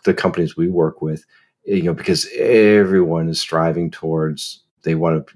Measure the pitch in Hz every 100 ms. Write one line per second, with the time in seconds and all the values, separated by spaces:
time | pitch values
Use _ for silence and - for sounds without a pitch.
0 | - 95 95 85 80 - 87 87 78 -
1 | 78 78 _ _ _ _ - 98 85 80
2 | - 85 - - - 113 107 104 95 95
3 | 82 82 82 78 - 80 82 80 85 -
4 | 80 80 78 73 - - _ _ - 80
5 | 120 160 -